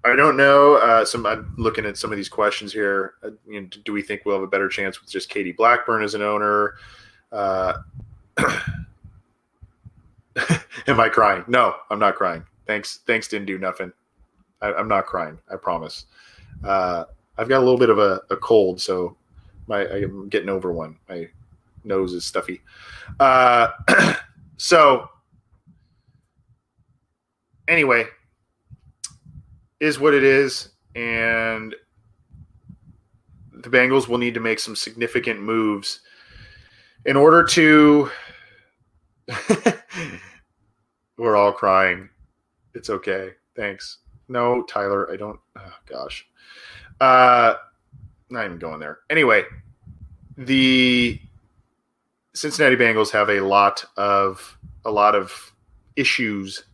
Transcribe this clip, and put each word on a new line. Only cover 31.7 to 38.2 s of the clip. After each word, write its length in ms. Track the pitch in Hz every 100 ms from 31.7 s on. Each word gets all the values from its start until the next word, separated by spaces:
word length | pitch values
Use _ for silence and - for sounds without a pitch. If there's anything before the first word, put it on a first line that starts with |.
| 107 _ _ _ _ _ - - _ - - _ _ _ _ _ _ -
the 160 | 123 120
Bengals 400 | 127 127 135 120
will 100 | 120
need 160 | 120
to 60 | 117
make 180 | 113 110
some 160 | -
significant 680 | 107 - 113 117 123 123 107
moves 600 | 104 113 110 101 98 - _ _ _ - - - _ _ _ _
in 120 | - 139
order 280 | 151 165
to 640 | 170 - 156 151 151 147 139 -